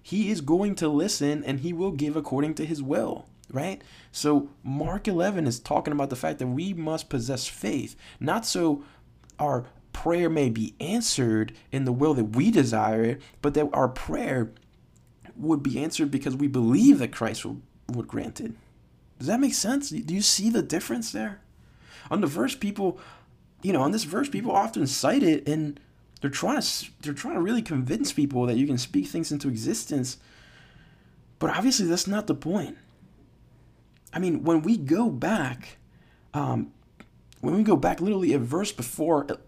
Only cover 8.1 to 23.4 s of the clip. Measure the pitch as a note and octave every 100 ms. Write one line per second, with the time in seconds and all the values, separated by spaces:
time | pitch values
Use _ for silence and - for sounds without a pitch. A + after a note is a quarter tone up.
8.1 | - D3 F#3+ A3+ F#3 E3 C#3+ - - -
9.1 | - - - D3+ C3 B2 - - - -
10.1 | E3+ E3+ D#3+ C3+ A2+ A2 - A#2+ A3 A3+
11.1 | - A#2+ A2 A2 - - C3+ C3 B2 D3
12.1 | C#3 G#2+ A2 F#3 A3 B2+ A2+ G#2+ A2 A2+
13.1 | A#2+ - - D3 C#3+ D3+ - C3 B2+ -
14.1 | D#3 A#3+ C3+ A2+ - _ _ _ _ _
15.1 | _ - - D3+ D#3 C#3 B2+ C#3+ - D3
16.1 | C3+ C#3+ C3 C#3+ B2+ A2+ C3+ B3+ C#4+ A#2+
17.1 | - A2+ A2+ - B2+ - _ - A#2+ A2+
18.1 | A2+ - - A3+ A3 - _ _ _ _
19.1 | - B2+ A3+ C#4 - G3 C#4 C#4+ D3+ D3+
20.1 | F3+ G#3 - G#3 A3+ D#3+ D#3+ - A#3+ A3+
21.1 | G#3 G#3+ G3 - - - - - - -
22.1 | - F3 D3+ B3+ - G3+ G3+ F#3+ F3 -
23.1 | - - -